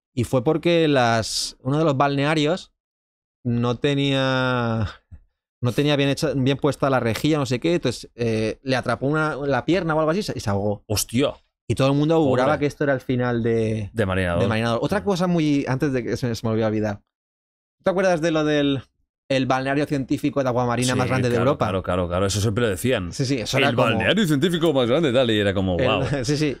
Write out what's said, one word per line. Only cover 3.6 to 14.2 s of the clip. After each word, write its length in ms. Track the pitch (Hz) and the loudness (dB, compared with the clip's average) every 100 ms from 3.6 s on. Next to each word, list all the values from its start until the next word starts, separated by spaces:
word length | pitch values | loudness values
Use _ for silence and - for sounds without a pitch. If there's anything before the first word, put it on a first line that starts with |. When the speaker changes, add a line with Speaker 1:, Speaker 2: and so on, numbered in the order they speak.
| 120 120 | -2 0
Speaker 1:
tenía, 1120 | 147 139 139 135 131 131 127 123 117 113 101 - _ - _ _ _ _ | 0 0 0 0 0 0 0 0 -2 -2 -4 -8 _ -20 _ _ _ _
no 100 | 123 | -2
tenía 240 | 110 147 147 | 0 2 2
bien 140 | 139 | 2
hecha, 240 | 139 156 135 | 0 -2 0
bien 220 | 127 135 | 0 2
puesta 320 | 151 131 143 | 0 0 0
la 100 | 135 | 0
rejilla, 380 | 117 107 147 151 | 0 0 0 0
no 80 | 123 | 0
sé 140 | 123 | -2
qué, 140 | 165 175 | 0 0
entonces, 360 | 135 113 - - | -2 -6 -10 -6
eh, 440 | 117 110 110 - | -4 -2 -2 -4
le 120 | 135 127 | -4 -2
atrapó 320 | 123 117 131 | -2 -2 -2
una, 280 | 156 156 131 | 0 -2 -2
la 260 | 143 127 117 | -2 -2 0
pierna 300 | 175 165 156 | 0 0 0
o 40 | |
algo 120 | 156 | 0
así 80 | 175 | 0
y 40 | |
se, 100 | 208 120 | -4 -6
y 60 | |
se 80 | 104 | -4
ahogó. 340 | 101 104 104 - | -2 -2 -4 -4
Speaker 2:
¡Hostia! 460 | 104 - 117 139 - _ _ - | -4 -2 0 -2 -4 _ _ -6
Speaker 1:
Y 60 | 113 | 0
todo 120 | 135 | 2
el 60 | 143 | 2
mundo 180 | 151 165 | 2 4
auguraba 340 | 147 127 131 | 4 2 2
Speaker 2:
Pobre. 60 | 147 | 0
Speaker 1:
que 60 | 143 | -2
esto 180 | - | 0
era 100 | 147 | 0
el 60 | 131 | 0
final 400 | - 127 123 120 | -2 -2 0 0
de, 480 | 117 113 110 110 101 | 0 2 0 -2 -4
Speaker 2:
De 120 | 113 98 | -2 0
Marinador. 360 | 92 | 0